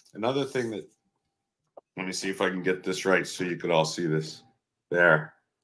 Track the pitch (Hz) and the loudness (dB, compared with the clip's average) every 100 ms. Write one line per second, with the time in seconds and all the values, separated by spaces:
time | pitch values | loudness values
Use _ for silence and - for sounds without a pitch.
0 | _ 101 113 139 131 127 117 104 - _ | _ -6 -2 -2 -2 -4 -4 -6 -12 _
1 | _ _ _ _ _ _ _ - - - | _ _ _ _ _ _ _ -20 -18 -10
2 | 92 92 98 92 95 92 90 92 98 90 | -8 -6 -6 -2 -2 0 -2 -2 -2 -2
3 | 95 90 76 - 90 85 87 82 78 - | 2 2 2 -4 -4 -4 0 2 2 0
4 | 85 78 78 - - _ _ _ - 87 | -2 0 -2 -10 -20 _ _ _ -2 4
5 | 87 78 - _ _ _ | 6 6 2 _ _ _